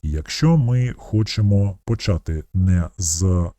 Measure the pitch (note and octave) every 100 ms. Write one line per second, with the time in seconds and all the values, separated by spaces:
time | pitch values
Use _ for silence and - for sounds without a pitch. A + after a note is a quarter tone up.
0 | D2+ D2+ - - D#3 E3 A#2+ B2 B2 -
1 | - G#2+ G#2+ - G#2 G2+ G2+ F#2 - A2+
2 | - E2+ - D#2+ - F#2+ F#2 F2+ D#2+ -
3 | F2+ E2 F#2+ F2+ E2+